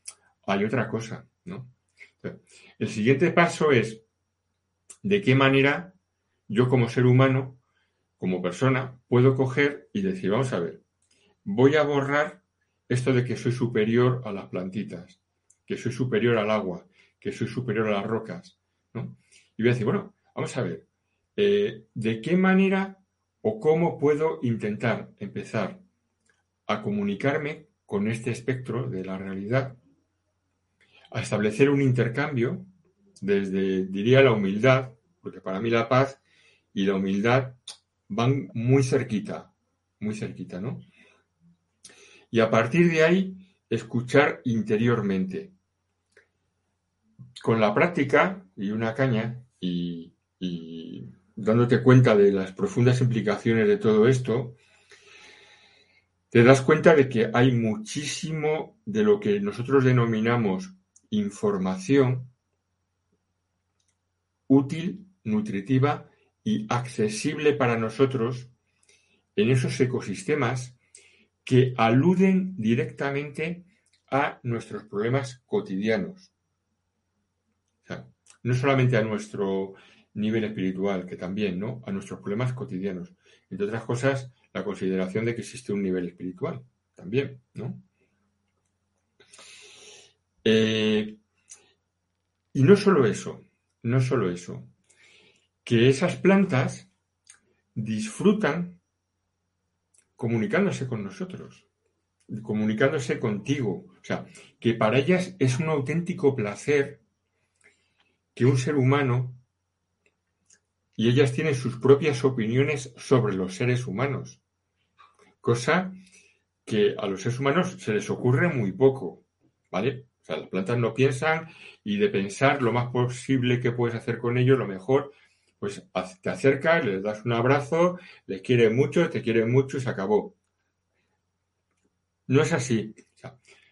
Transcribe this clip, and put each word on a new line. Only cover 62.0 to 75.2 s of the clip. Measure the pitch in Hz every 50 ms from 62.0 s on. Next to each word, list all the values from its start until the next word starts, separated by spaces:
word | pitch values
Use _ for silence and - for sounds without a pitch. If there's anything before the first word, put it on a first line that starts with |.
| 131 127 127 - - - _ _ _ _ _ _ _ _ _ _ _ _ _ _ _ _ _ _ _ _ _ _ _ _ _ _ _ _ _ _ _ _ _ _ _ _ _ _ _ _ _ _ _ -
útil, | 135 139 139 135 165 160 165 196 - - - - _ _ _
nutritiva | 107 107 107 - - 98 98 98 - 131 131 131 147 151 - - - _ _ _ _ _ _ _
y | 107 107 - - -
accesible | 120 123 127 - - - 107 104 107 - - 147 151 151 151 151 139
para | - 131 120 117 113
nosotros | 113 110 - - 135 131 131 139 - - 131 - - - _ _ _ _ _ _ _ _ _ _ _ _ _ _ _ _ _
en | - 107 117
esos | 135 123 - - - -
ecosistemas | 135 - - 110 - - 95 - - - 151 151 127 117 127 127 - - - _ _ _ - - - _ _ _ _ _ _ _ _
que | - 131 127 123 127 - -
aluden | 113 113 117 131 147 175 185 175 196 190 190 185 185 - - -
directamente | 107 110 120 127 156 - - - 147 139 139 143 147 147 135 - 156 170 175 175 - _ _ _ _ _ _ _ _ _
a | 127 139 147 160 - - -
nuestros | 123 117 110 - - 107 104 -
problemas | - - 101 107 117 127 139